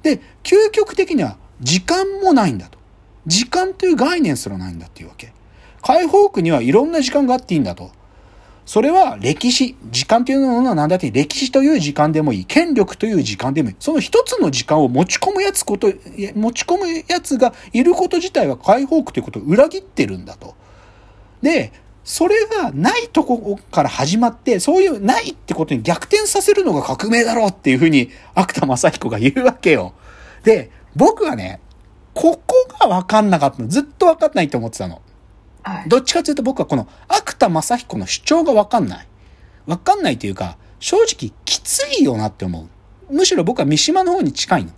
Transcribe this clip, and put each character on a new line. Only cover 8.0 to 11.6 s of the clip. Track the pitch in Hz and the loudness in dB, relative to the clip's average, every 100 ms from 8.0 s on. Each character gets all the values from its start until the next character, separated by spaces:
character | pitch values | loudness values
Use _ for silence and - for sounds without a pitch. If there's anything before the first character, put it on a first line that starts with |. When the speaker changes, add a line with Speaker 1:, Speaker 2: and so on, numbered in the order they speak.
| _ - - - - - - | _ -20 -20 -20 -20 -20 -2
Speaker 1:
そ | 208 | 0
れ | 262 | 4
は | 370 302 226 | 4 2 0
歴 | 123 156 247 | -4 0 0
史、 | 247 254 - 113 | 0 -2 -4 -8
時 | 120 - | -8 0
間 | 233 247 | 0 2
と | |
い | 269 | 0
う | |
も | 269 240 | 2 2
の | 254 | 0
は | 170 | 0
何 | 151 | 0
だ | 185 | 0
っ | |
て、 | 131 | 0
歴 | 110 147 - | -2 -2 -4
史 | 262 | 0
と | 262 | 2